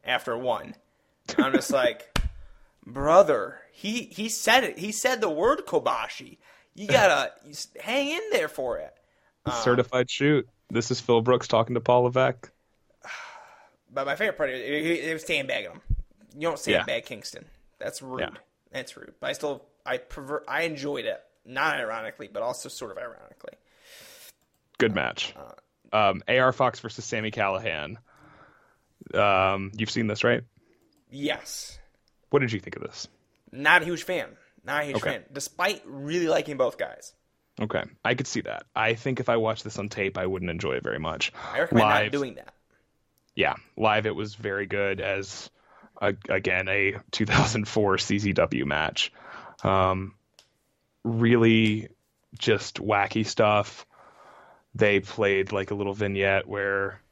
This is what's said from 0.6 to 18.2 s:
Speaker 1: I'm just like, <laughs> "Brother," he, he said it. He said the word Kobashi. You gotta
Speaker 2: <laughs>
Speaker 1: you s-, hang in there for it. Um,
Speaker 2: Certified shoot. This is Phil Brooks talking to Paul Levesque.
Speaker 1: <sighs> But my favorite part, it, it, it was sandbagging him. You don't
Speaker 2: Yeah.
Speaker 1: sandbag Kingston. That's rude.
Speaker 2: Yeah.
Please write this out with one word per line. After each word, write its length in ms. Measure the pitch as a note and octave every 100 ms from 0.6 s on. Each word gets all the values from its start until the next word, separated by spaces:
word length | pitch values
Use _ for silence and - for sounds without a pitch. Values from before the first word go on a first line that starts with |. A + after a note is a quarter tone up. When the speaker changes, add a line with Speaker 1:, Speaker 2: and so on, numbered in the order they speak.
| - - _ _ _ _ - -
Speaker 1:
I'm 160 | C3+
just 180 | C3+ -
like, 460 | C#3 B2 - - - - - -
<laughs> 340 | - - _ -
"Brother," 760 | B2+ C#3+ F3 F3+ B2+ F#2 - -
he, 320 | - G3 A#3
he 260 | F3+ - A3
said 340 | - - B3
it. 140 | G#3 -
He 120 | G3+
said 300 | G#3+ B3+ B3
the 80 | G#3
word 360 | D3+ G#3+ D#4 -
Kobashi. 720 | D#3+ A#2 A#2+ A2 - - - _ - _ -
You 120 | G3+
gotta 440 | B3+ G3 C#3+ B2+ -
Speaker 2:
<laughs> 60 | C#3+
Speaker 1:
you 60 |
s-, 160 | D3 - -
hang 300 | - C4 C#4+
in 120 | E4 A4
there 160 | A#3+ D#3
for 300 | - C3 F#2+
it. 160 | D2+ _ _ _ _ _ -
Um, 80 | B2
Speaker 2:
Certified 460 | B2+ B2 B2 B2+ B2+
shoot. 380 | - C#3+ D3 - _ _
This 220 | A2 G#2+
is 80 | B2
Phil 220 | - A#2
Brooks 260 | A#2 B2 -
talking 280 | A2+ A#2 A#2+
to 60 |
Paul 220 | A#2+ B2
Levesque. 480 | B2 B2+ C3 - - _ _ _ _ _
Speaker 1:
<sighs> 80 | - - - - - - - _ _
But 160 | C3+ C#3
my 100 | D3
favorite 200 | G#3 -
part, 120 | C#3+
it, 100 | B2+
it, 440 | A#2 D3 D#3+ E3 D3+
it 80 |
was 100 | D#3+ D#3+
sandbagging 460 | D3+ C3+ B2+ F2+
him. 100 | E2 - - - _ - C#3
You 60 | D#3+
don't 180 | D3+ -
Speaker 2:
Yeah. 120 | F#2
Speaker 1:
sandbag 260 | - A#2 -
Kingston. 400 | A2 - - - - _ _
That's 220 | - -
rude. 180 | C3+
Speaker 2:
Yeah. 100 | B2+